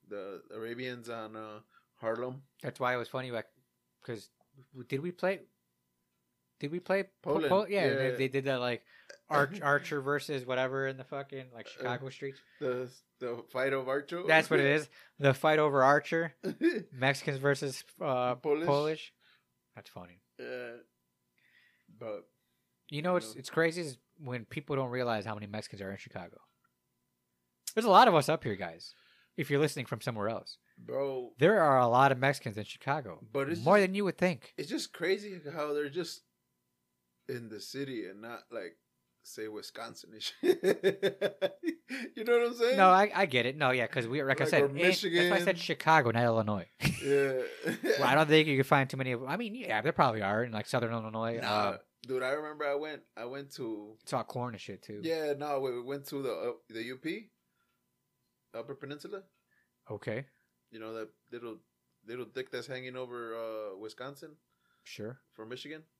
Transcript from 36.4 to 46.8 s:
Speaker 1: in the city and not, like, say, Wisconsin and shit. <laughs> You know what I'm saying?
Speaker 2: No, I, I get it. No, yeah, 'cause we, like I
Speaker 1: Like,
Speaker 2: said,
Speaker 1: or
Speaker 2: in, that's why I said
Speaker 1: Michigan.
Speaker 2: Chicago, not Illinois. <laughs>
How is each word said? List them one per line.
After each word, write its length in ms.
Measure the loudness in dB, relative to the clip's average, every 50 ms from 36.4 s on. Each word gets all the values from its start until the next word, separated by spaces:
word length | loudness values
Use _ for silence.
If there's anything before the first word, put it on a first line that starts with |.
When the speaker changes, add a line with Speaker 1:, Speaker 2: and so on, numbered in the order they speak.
| _ _ _ _ _ _ _ _ _ _ _ _ _ _ _ _ _ -12
Speaker 1:
in 220 | -10 -10 -10 -12
the 100 | -14 -14
city 460 | -14 -12 -10 -10 -8 -8 -6 -8 -8
and 160 | -10 -12 -14
not, 220 | -14 -14 -14 -14 -16 _
like, 280 | -10 -10 -10 -10 -14 _ _ _ _ _ _ _ _ _ _
say, 260 | -20 -12 -10 -10 -8
Wisconsin 600 | -8 -10 -12 -12 -12 -12 -12 -12 -12 -16 -20 -20 -18
and 80 | -10 -10
shit. 1300 | -10 -10 -4 0 0 0 2 2 0 0 2 0 -2 0 2 -2 -2 -2 0 -4 -4 -4 -2 -4 -4 -4 -4
<laughs> 0 | -6 -6 -6 -6 _ _ -10 -10 -10 -10 -10
You 80 | -8 0
know 140 | 2 4 4
what 80 | 4 2
I'm 60 | 0
saying? 220 | 2 2 2 6 8
Speaker 2:
No, 120 | 8 10
I, 220 | 10 8 6 4 4
I 120 | 0 0 2
get 180 | 4 2 2
it. 100 | 2 0 2
No, 140 | 2 2
yeah, 140 | 4 2 0 0
'cause 200 | 0 -2 -2 -2
we, 160 | -2 -2 0
like 180 | 0 2 2
I 40 | 2
Speaker 1:
Like, 40 | 2
Speaker 2:
said, 120 | 4 4 4
Speaker 1:
or 20 | 4
Speaker 2:
in, 100 | 2 4
that's 260 | 4 4 4 4 0
why 60 | 0
I 40 | 2
said 160 | 4 4 4
Speaker 1:
Michigan. 260 | 4 4 4 2 0 0
Speaker 2:
Chicago, 540 | 0 -4 -4 -2 4 6 6 6 6 6
not 120 | 2 4 4
Illinois. 440 | 4 4 2 2 0 0 -2 -4 -8 _
<laughs> 300 | _